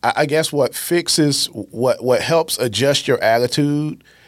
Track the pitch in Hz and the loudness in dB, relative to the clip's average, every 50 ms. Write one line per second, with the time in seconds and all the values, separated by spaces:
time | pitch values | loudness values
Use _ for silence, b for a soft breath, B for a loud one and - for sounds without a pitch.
0 | - 117 - 117 151 147 143 156 156 - - 143 135 120 - - - - 175 175 | 0 0 0 0 0 2 2 0 0 0 0 0 0 0 -2 -6 -4 -2 -2 -2
1 | 165 175 - - 151 147 139 - - - - - 95 - - 110 123 127 117 - | 0 0 2 2 2 2 2 0 -4 -4 -6 -10 -12 -10 -6 -2 0 0 0 0
2 | 107 123 123 110 - 120 160 165 156 - - - 117 123 104 107 131 139 143 139 | 2 2 2 2 2 2 0 0 0 0 -2 -2 -2 -2 0 0 0 2 2 0
3 | - - 131 101 87 110 113 120 123 120 - - 147 147 147 147 151 151 151 - | 2 0 0 2 2 2 2 2 2 0 0 0 0 0 0 -2 -4 -4 -8 -10
4 | b b b b b | b b b b b